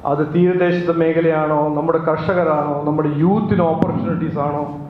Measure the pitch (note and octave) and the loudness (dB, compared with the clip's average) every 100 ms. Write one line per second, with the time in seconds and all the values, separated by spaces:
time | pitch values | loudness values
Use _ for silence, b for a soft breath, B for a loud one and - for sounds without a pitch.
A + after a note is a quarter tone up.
0 | - D3 C#3+ E3+ F3+ F3+ F3 F3 F3 E3 | -2 -2 0 2 2 4 2 0 0 0
1 | E3 D#3+ E3 D#3 D3+ D3+ D3+ D3 D#3+ D#3+ | 2 2 2 2 0 0 0 0 0 0
2 | E3 D#3 D#3+ F3+ D#3+ D3+ D3 C#3+ D3+ D#3 | 0 -2 0 0 2 0 -2 -2 -2 0
3 | D3+ D3 E3+ G#3+ G#3+ G3 E3+ D#3+ - - | 0 0 2 2 0 2 2 2 -2 -2
4 | - E3+ D#3+ D#3 C#3+ D3 C#3+ D3 | -4 -4 -4 -4 -4 -4 -6 -10